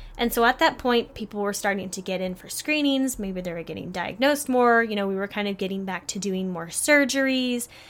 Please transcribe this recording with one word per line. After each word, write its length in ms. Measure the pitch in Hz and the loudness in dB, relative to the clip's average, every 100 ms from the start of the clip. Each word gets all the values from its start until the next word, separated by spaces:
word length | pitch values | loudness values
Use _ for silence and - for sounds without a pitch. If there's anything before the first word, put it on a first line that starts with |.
| - - | -14 -2
And 160 | 233 | 0
so 140 | 233 233 | 4 4
at 120 | 254 | 4
that 200 | 320 262 | 2 2
point, 340 | 254 240 233 | 2 2 0
people 300 | - 214 208 | -6 -8 -4
were 100 | 202 | -2
starting 380 | 202 208 196 190 | 0 0 -2 -4
to 100 | 190 | -8
get 220 | 185 185 | -4 -4
in 120 | 185 | -4
for 140 | 185 - | -6 -10
screenings. 720 | - - 302 285 269 269 254 | -8 -2 0 2 2 0 -2
Maybe 240 | 196 185 | -6 -6
they 100 | 180 | -6
were 100 | 170 | -6
getting 300 | 165 190 170 | -8 -10 -8
diagnosed 560 | 185 - 185 269 285 277 | -6 -6 0 2 2 2
more. 340 | 247 240 233 | 4 6 6
You 140 | 226 208 | 4 0
know, 100 | 196 | -2
we 100 | 190 | -2
were 120 | 196 | -4
kind 180 | 214 202 | -4 -4
of 120 | 196 | -4
getting 260 | 190 196 | -4 -4
back 220 | 190 180 - | -4 -6 -8
to 120 | 196 | -6
doing 320 | 196 185 185 | -2 -2 -2
more 180 | 175 165 | -4 -6
surgeries 1000 | - - 294 269 269 269 262 254 240 - - | -2 4 6 4 2 2 2 0 -2 -6 -14